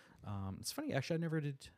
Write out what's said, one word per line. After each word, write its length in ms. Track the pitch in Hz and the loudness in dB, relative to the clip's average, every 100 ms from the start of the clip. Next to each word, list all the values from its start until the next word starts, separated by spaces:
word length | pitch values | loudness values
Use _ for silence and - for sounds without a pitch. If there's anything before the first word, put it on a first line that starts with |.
| - - - | -6 -12 -4
Um, 320 | 101 95 95 | -2 -2 -2
it's 100 | - | -4
funny, 220 | - 302 | -2 2
actually, 220 | 135 - 165 | 2 4 2
I 40 | |
never 220 | 170 156 | 4 2
did 160 | 147 139 - | 2 -4 -10